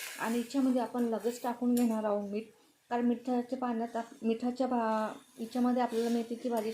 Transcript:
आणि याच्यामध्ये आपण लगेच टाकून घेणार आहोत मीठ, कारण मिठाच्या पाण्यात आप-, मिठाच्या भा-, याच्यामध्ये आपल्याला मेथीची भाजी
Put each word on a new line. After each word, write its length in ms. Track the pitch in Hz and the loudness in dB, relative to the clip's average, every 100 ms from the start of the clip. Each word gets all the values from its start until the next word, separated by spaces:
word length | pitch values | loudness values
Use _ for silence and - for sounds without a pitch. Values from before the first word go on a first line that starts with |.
| - - | -10 -6
आणि 180 | 214 240 | -2 -2
याच्यामध्ये 440 | 233 277 262 247 | 0 2 4 2
आपण 220 | 226 247 | 0 0
लगेच 380 | 233 220 220 240 | 0 0 -2 -2
टाकून 340 | 247 240 247 240 | -4 -2 2 4
घेणार 280 | 240 220 | 4 2
आहोत 260 | 214 208 202 | 2 0 0
मीठ, 140 | 208 220 - _ _ _ | -6 -6 -16 _ _ _
कारण 160 | 240 240 | 0 2
मिठाच्या 540 | 240 254 247 240 254 | 0 0 -2 0 -2
पाण्यात 360 | 247 226 233 233 | -2 -2 -2 -4
आप-, 180 | 233 - | -6 -4
मिठाच्या 460 | 226 226 247 247 254 | 0 0 0 0 0
भा-, 760 | 240 226 220 214 - - - | 2 2 0 -2 -6 -16 -12
याच्यामध्ये 420 | 226 254 247 247 | -6 0 2 4
आपल्याला 260 | 240 226 233 | 2 2 2
मेथीची 400 | 233 226 240 247 | 0 0 -4 -2
भाजी 220 | 233 220 | -2 -2